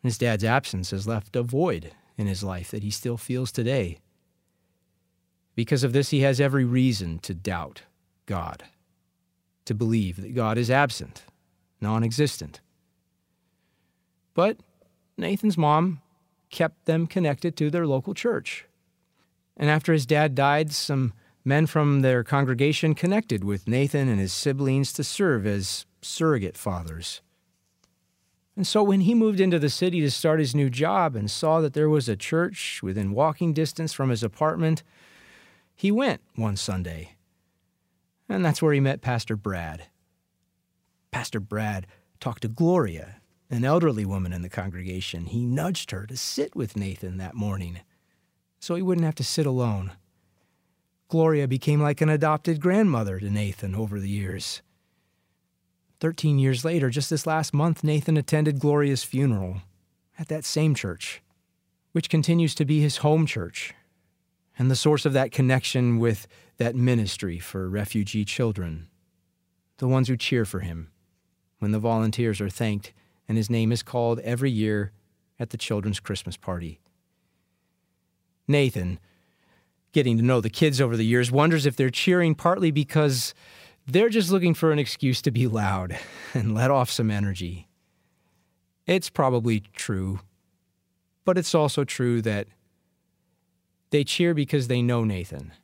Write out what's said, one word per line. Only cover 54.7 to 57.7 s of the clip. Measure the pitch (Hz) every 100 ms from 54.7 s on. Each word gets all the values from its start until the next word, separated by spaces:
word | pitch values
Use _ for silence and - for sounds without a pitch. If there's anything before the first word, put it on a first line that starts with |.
| _ _ _ _ _ _ _ _ _ _ _ _ _
Thirteen | 160 160 156 139
years | 135 123
later, | 160 170 131
just | 123 135
this | 156 160
last | 156 156
month, | 147 165